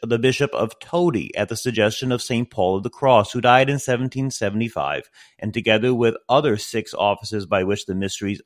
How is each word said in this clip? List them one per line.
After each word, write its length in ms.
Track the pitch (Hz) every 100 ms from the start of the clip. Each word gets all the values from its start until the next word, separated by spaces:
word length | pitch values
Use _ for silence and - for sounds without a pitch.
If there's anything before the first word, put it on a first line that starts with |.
the 160 | 117 117
Bishop 340 | 127 127 143
of 240 | - 113 -
Todi 560 | - 170 175 117 65 -
at 120 | 104
the 80 | 113
suggestion 560 | 131 113 107 - 127
of 100 | 123
Saint 280 | - 117 120
Paul 260 | - 92 95
of 60 |
the 80 | 98
Cross, 420 | - 139 120 101
who 80 | 123
died 280 | 120 123 135
in 100 | 143
seventeen 520 | - 123 131 127 135
seventy-five, 800 | - 104 104 117 98 71 73 - _ - -
and 140 | 107
together 420 | 117 113 107 120
with 220 | 123 117 113 -
other 280 | 131 147 104
six 380 | - 113 107
offices 520 | - 101 98 - 107 92
by 180 | 101
which 220 | 92 101 -
the 80 |
mysteries 460 | 92 98 - 101 101